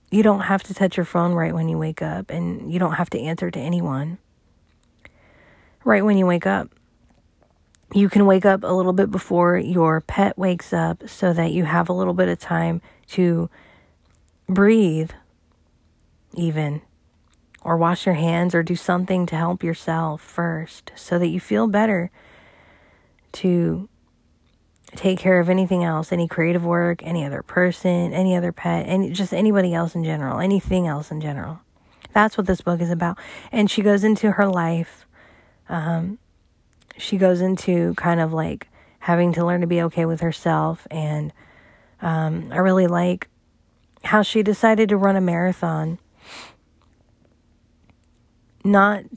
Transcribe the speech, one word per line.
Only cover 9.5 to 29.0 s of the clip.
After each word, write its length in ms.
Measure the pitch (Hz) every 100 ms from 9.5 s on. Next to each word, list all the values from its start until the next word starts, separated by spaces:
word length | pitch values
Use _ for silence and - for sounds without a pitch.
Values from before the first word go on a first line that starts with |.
| 180
your 420 | - 180 165 160
pet 360 | - - 202 -
wakes 340 | 185 175 -
up 360 | 175 165 175 -
so 240 | - 185
that 180 | 170 165
you 140 | 170
have 240 | 156 170 170
a 40 |
little 220 | 180 185
bit 140 | 180 180
of 100 | 175
time 420 | - 165 165 170 - _ -
to 420 | - 175 165 170 - - _ _ _ _ _ _ _ -
breathe 640 | 185 202 226 190 156 165 - _ _ _ _ _ _ _ _ _ _ _
even, 460 | - 165 156 151 147 - _ _ _ _ _ _ -
or 140 | - 165
wash 300 | 165 180 -
your 80 |
hands 400 | 160 165 170 175
or 80 | 175
do 140 | 165 175
something 500 | - 180 185 185 175
to 80 |
help 300 | 160 165 180
yourself 560 | 170 165 - 165 160 151
first 680 | - - 170 160 165 - -
so 240 | - - 175
that 80 | 175
you 140 | 175
feel 260 | - 208 226
better 460 | 202 220 190 175 - - - - _ _ _ _ _ _ _ _
to 560 | - 185 175 170 165 202 _ _ _ _ _ _ _ _ _ -
take 240 | - 196 185
care 220 | 185 185
of 80 | 170
anything 340 | 185 180 180
else, 300 | 170 160 165
any 160 | 175 165
creative 380 | - 165 175 170
work, 360 | 170 175 170
any 220 | - 170
other 180 | 143 139
person, 720 | - - 180 180 185 175 175
any 240 | 170 185 180
other 160 | 175
pet, 320 | - 170 170 -
any, 240 | 185